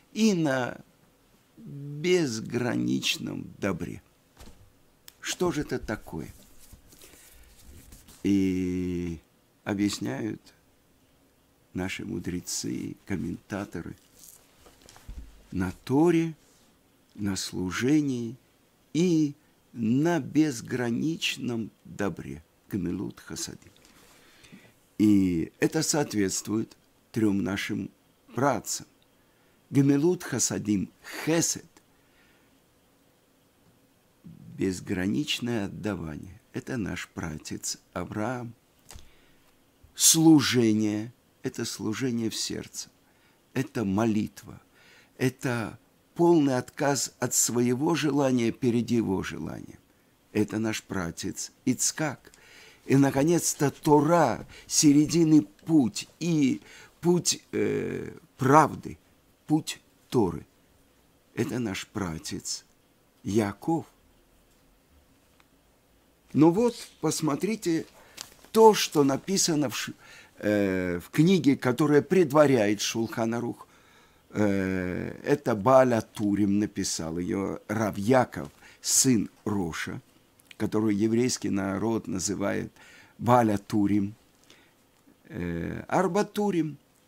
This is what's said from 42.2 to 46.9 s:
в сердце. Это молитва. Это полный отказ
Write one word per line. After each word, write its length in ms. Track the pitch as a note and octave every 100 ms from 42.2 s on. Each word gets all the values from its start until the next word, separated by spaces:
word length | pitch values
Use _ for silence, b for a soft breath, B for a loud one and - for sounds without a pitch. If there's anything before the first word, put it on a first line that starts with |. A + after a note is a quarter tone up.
| A2+
в 60 | -
сердце. 540 | - D#2+ - - - _ b b b b _
Это 320 | - C3+ C3 G2+
молитва. 760 | F#2+ A#2 G#2+ - - - - - b b b b -
Это 600 | C3 B2+ C#3 A#2+ G#2 - _ _ _
полный 440 | - E3+ E3+ C#3 B2+
отказ 540 | B2 - C#3+